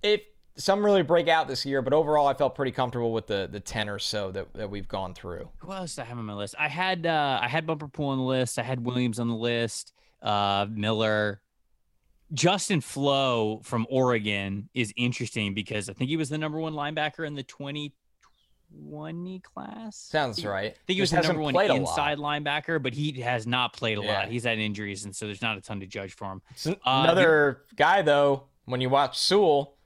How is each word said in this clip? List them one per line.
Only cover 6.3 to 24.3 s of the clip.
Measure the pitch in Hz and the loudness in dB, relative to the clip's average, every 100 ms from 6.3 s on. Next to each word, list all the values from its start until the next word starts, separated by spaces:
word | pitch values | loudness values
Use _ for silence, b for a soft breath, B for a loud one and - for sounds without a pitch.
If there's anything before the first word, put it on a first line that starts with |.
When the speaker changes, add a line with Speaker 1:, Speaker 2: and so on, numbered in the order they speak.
Speaker 2:
list? | 104 101 - | -8 -8 -4
I | 151 | -4
had, | 151 185 185 165 | -2 -2 -2 0
uh, | 156 143 127 | 0 0 0
I | 120 | 0
had | 156 160 | -2 -2
Bumper | 156 147 | -6 -6
Pool | - 143 | -4 -2
on | 135 | 0
the | |
list. | 127 131 123 - | 0 0 0 -2
I | |
had | 117 131 | -4 -4
Williams | 120 123 123 110 | -2 0 0 0
on | 117 | -2
the | |
list. | 113 120 117 117 - - _ _ _ | -2 0 0 -2 -6 -14 _ _ _
Uh, | 107 104 101 101 101 | -2 2 2 2 0
Miller. | 110 104 110 110 107 104 104 _ _ _ _ _ _ _ _ _ | -2 -2 0 2 2 0 -4 _ _ _ _ _ _ _ _ _
Justin | 147 160 196 - 151 | 0 2 2 0 -2
Flo | - - 143 139 135 120 107 110 | -2 -2 2 2 2 2 0 -2
from | - 120 113 | -4 -4 0
Oregon | 131 127 120 104 101 98 98 101 | 2 2 2 0 -2 -4 -6 -6
is | - 110 107 | -4 -4 -2
interesting | 120 113 117 117 101 | -2 -2 -6 -4 -4
because | 98 101 107 98 | -4 -6 -6 -6
I | |
think | 98 131 | -6 -4
he | 160 | -2
was | 143 | -4
the | 151 | -4
number | 156 151 | -6 -6
one | 160 | -6
linebacker | 151 147 156 151 151 156 | -6 -6 -4 -4 -6 -10
in | |
the | 147 | -8
twenty | 135 - 139 147 147 _ _ _ _ _ _ _ _ 156 | -12 -12 -10 -8 -10 _ _ _ _ _ _ _ _ -20
twenty | 147 151 156 165 180 185 | -16 -14 -10 -10 -10 -14
class. | - - 202 220 226 - | -16 -14 -14 -14 -14 -16
Speaker 1:
Sounds | - 156 135 107 | -4 -2 -2 -4
Speaker 2:
I | |
think | 104 | -4
Speaker 1:
right. | 98 107 - - | -4 -4 -8 -4
Speaker 2:
he | 190 | 0
was | 185 | 2
Speaker 1:
Just | |
Speaker 2:
the | 170 | 2
Speaker 1:
hasn't | 165 | 2
Speaker 2:
number | 165 | 0
one | 151 | 2
Speaker 1:
played | 170 202 | 2 4
a | |
lot. | 135 | 2
Speaker 2:
inside | 135 - 147 147 | 0 0 0 -2
linebacker, | 147 147 147 147 151 165 | -2 -2 -2 -4 -2 -2
but | 127 | -2
he | 127 151 131 | -2 -4 -2
has | 120 123 110 | -2 -2 0
not | 123 123 | 0 0
played | - 117 107 | -2 -2 -2
a | |
Speaker 1:
Yeah. | 107 104 | 0 0
Speaker 2:
lot. | |
He's | 98 | 0